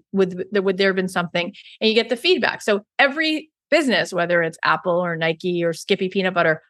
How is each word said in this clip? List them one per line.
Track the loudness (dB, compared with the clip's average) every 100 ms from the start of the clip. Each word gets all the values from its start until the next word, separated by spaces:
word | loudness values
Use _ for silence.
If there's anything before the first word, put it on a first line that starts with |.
| _
would, | -2 -2 -2 -4
would | -2 -2 0
there | 0
have | 0
been | -2
something?" | -2 -2 -4 -6 -10 -20 -2
And | 2
you |
get | 2 0
the | -2
feedback. | 2 2 0 -2
So | -2 -2 -2 2
every | 2 2 -2 -2 -6 _ _
business, | 2 2 0 0
whether | -2 0 0
it's | 0 -2
Apple | 0 0 0 0
or | 0 -2
Nike | -2 -2 -2 -2
or | -2
Skippy | -4 -2 -2 0
Peanut | -2 -2
Butter, | 0 0 0 -6